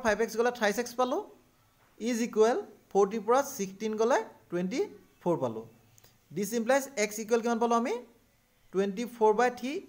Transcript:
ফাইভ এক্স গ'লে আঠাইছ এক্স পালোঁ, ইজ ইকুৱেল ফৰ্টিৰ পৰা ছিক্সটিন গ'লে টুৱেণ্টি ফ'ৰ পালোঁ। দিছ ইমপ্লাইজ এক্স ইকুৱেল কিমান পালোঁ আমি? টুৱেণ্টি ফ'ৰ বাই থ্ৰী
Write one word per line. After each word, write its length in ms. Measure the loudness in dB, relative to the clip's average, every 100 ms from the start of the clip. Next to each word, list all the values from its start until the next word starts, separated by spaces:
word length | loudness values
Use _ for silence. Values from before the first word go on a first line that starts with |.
ফাইভ 180 | 2 0
এক্স 160 | 0 0
গ'লে 120 | -2
আঠাইছ 300 | 0 0 0
এক্স 140 | -4 -2
পালোঁ, 260 | -2 -2 -6 -14 _ _ _ _ _ -8
ইজ 220 | -4 -2
ইকুৱেল 360 | 0 4 4 2 -4 -14 _
ফৰ্টিৰ 280 | 2 2 0 2
পৰা 140 | 2 2 -4
ছিক্সটিন 400 | -8 -6 -6 0
গ'লে 220 | 2 2 0 -12 _
টুৱেণ্টি 320 | -4 -2 -2 -4 -8 -20 _
ফ'ৰ 140 | -2 0
পালোঁ। 240 | -2 -6 -12 -20 _ _ _ _ _
দিছ 200 | -6 -4
ইমপ্লাইজ 300 | -2 2 2 0 -2
এক্স 220 | -2 -2
ইকুৱেল 220 | -2 0
কিমান 180 | 2 0
পালোঁ 160 | 2 2
আমি? 180 | 0 -4 -8 _ _ _ _ _ _
টুৱেণ্টি 320 | -2 -2 -2 -8
ফ'ৰ 280 | 2 4
বাই 160 | 4 2
থ্ৰী 220 | 0 -6 -8